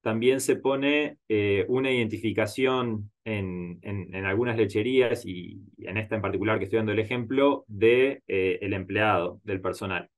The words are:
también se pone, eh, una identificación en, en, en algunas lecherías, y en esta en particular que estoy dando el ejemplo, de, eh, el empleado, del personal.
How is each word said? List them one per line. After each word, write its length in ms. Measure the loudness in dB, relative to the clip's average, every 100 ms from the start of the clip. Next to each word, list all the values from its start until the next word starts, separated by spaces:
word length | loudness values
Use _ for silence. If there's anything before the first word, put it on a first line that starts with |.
también 400 | -2 2 2 2
se 160 | 2 0
pone, 640 | 2 0 2 2 0 -6 _
eh, 360 | 0 2 2 2
una 240 | 0 2
identificación 1200 | 0 0 -2 -2 0 -2 0 0 2 0 -4 -8 _
en, 560 | -6 -4 -4 -6 -8 -12
en, 300 | -8 -8 -6
en 120 | -4
algunas 320 | -2 0 0 2
lecherías, 680 | 0 0 2 4 4 0
y 360 | -6 -10 -10 -16 -20 -16
en 200 | -8 -6
esta 180 | -4 -4
en 60 |
particular 360 | -2 -2 0 0
que 60 |
estoy 140 | 0 -2
dando 120 | 0
el 80 | 0
ejemplo, 640 | -2 -4 -2 2 2 2 -6
de, 560 | 2 4 6 4 0 -4
eh, 320 | 0 0 0
el 120 | -4
empleado, 680 | -4 -4 0 2 2 0 -6
del 160 | -6 -4
personal. 500 | -4 -6 -6 -6 -8